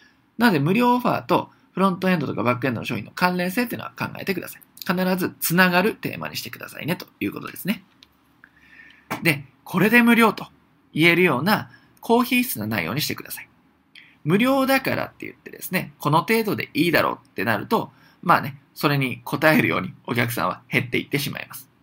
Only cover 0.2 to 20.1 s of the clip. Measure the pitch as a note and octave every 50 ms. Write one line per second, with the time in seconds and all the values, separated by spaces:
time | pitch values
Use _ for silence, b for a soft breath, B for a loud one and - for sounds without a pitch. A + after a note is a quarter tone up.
0.2 | b b _ - A3+ A#3+ F#3 C#3+ C3+ D#3 G3 A#3 B3 B3 B3 B3 B3 G#3 C3+ A#2+
1.2 | - - F3+ - - - b b b b b F#3 F#3+ G3 F3+ F#3 F#3+ F#3 F#3 E3
2.2 | C#3 A2+ - - G#2 A#2+ B2 A#2+ B2 C3+ A#2+ E2 - - B2 G#2 A2 - - -
3.2 | F#3 F3+ F3+ F3+ F3+ F#3 F#3 B3 B3 A#3+ - - - - - - - - - -
4.2 | - - F#3+ F3+ - - - - _ _ - - - - F#3 F3+ F#3 F#3 F#3+ F#3
5.2 | F3+ - - - - - D#3+ F3+ F#3 F3+ F3 F3+ F#3 A3+ - - - - - -
6.2 | D#2 D2+ - - - - - - - - - - - - F2+ - - - _ -
7.2 | G2+ G2+ - - - - - - - E3 A3 - - _ _ _ - - _ _
8.2 | _ _ _ _ - B B B B B B B B B B B B B - -
9.2 | - E3 D3 C#3+ - - _ _ - - - F#3 F3+ G#3+ A#3 A#3+ A#3 A#3 A#3 A3
10.2 | A#3 G#3+ F#3+ - - - _ _ _ _ _ _ _ _ - C#3+ D#3+ E3+ E3+ E3
11.2 | F#3 F3 C#3 A#2+ C#3+ G3+ G#3+ - - b b b b b b b - - A3+ A#3+
12.2 | B3 B3 B3+ B3 B3 B3 - - G2+ G#2+ A2+ G#2+ - D#2+ A2 D3 D3 - - -
13.2 | - - - - - _ _ _ _ _ _ _ _ _ - B B B B B
14.2 | B D3 E3+ G#3 A#3+ C4 C4+ C#4 C4 B3+ C4+ C4 - - A#2 - - - - -
15.2 | - - - _ - - - - - - F#3 F3+ D3 - - - - D3+ C#3+ E3
16.2 | E3+ - A3+ A3+ A3+ G#3 D3+ - - - - - D#3 E3+ D3+ A#2+ F2 B1+ A#1+ -
17.2 | _ _ _ - F#2 A#2 A2 - - - A3+ G#3 - - b b b b b b
18.2 | - F3+ D#3+ - - C#3 - - _ _ _ - - D3+ C#3+ C#3 C3+ B2+ A2 -
19.2 | - - - - - D#3 D#3 B2 A2 E2+ D#2+ F2+ F#2 F#2 - - _ -